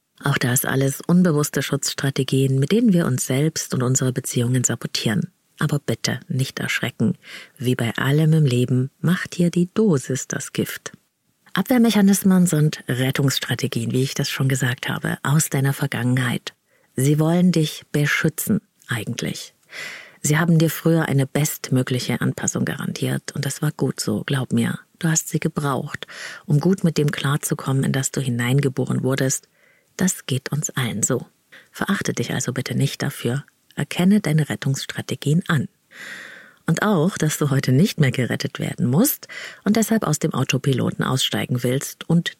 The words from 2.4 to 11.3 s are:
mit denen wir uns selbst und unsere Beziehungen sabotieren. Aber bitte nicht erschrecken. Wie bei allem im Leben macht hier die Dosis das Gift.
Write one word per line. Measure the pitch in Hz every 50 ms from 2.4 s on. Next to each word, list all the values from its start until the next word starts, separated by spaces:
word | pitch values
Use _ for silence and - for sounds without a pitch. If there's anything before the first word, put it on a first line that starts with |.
| 135 131 135 135
mit | 139 -
denen | 190 226 254 226
wir | 180 170 170
uns | - 127 123 -
selbst | - 127 135 151 160 156 - - - -
und | 131
unsere | 123 127 131 - 131 127
Beziehungen | 127 - - - - 123 120 120 127 127 123
sabotieren. | - 123 - - - - - - 113 107 - - - _ _ _ _ _ -
Aber | 156 151 147 143
bitte | - - 117 - - - 117 123 - -
nicht | 131 127 131 - - -
erschrecken. | - - - - - 117 - - 117 110 - - _ - - - - - _
Wie | - 123 123 127
bei | - 120 117 -
allem | - 123 131 143 151 160 156
im | 160 160 151
Leben | 135 123 123 127 127 127 127 131 135 - _
macht | - - 180 - - - -
hier | - 175 175
die | - 175 175 180
Dosis | - 214 226 214 160 131 - - 131 127 -
das | - - - - -
Gift. | - - 110 - - - - - - - _ _ _ _ _ _